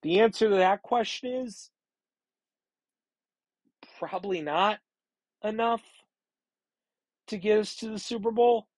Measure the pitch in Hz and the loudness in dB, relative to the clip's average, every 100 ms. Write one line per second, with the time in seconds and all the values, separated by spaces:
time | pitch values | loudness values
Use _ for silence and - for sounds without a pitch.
0 | 151 180 226 - 214 196 185 202 - 240 | 2 4 4 4 2 4 4 2 0 -2
1 | 220 - 247 254 254 202 - _ _ _ | -2 -6 -6 -6 -8 -12 -20 _ _ _
2 | _ _ _ _ _ _ _ _ _ _ | _ _ _ _ _ _ _ _ _ _
3 | _ _ _ _ _ _ _ _ - - | _ _ _ _ _ _ _ _ -20 -14
4 | 160 - 196 185 151 156 196 214 _ _ | -8 -8 -4 -4 -2 2 2 0 _ _
5 | _ _ _ _ 214 214 233 233 - _ | _ _ _ _ -8 -2 -2 -2 -6 _
6 | _ _ _ _ _ _ _ _ _ _ | _ _ _ _ _ _ _ _ _ _
7 | _ _ _ 208 185 214 208 - 226 214 | _ _ _ -6 0 2 0 -8 -10 -10
8 | - 233 208 226 240 233 - | -8 -6 -4 2 4 4 -2